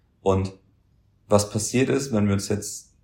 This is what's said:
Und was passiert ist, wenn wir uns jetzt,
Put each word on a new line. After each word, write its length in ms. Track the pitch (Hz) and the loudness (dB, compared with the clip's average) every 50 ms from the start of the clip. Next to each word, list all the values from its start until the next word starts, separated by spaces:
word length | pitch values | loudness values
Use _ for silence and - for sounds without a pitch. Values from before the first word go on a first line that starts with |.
| _ _ _ _ | _ _ _ _
Und 320 | - 98 95 95 95 95 - - _ _ _ _ _ _ _ _ _ _ _ _ _ | 0 0 2 2 0 -4 -8 -14 _ _ _ _ _ _ _ _ _ _ _ _ _
was 220 | - 104 101 101 - | 2 2 2 2 0
passiert 400 | - 107 - - - 123 135 127 | -4 -6 -4 -2 0 0 2 2
ist, 240 | 127 135 135 - 113 | 0 -2 -2 -2 0
wenn 140 | 104 101 | 0 2
wir 60 | 101 101 | 2 0
uns 120 | 98 - | 0 -2
jetzt, 460 | - 101 101 - - - - - _ _ _ | -4 -4 -4 -6 -8 -12 -14 -16 _ _ _